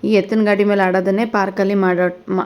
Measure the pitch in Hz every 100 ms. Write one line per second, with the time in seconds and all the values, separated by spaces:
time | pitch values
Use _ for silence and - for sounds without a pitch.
0 | 208 214 190 220 208 202 208 202 190 185
1 | 185 196 226 214 190 190 196 202 190 175
2 | 180 180 - 185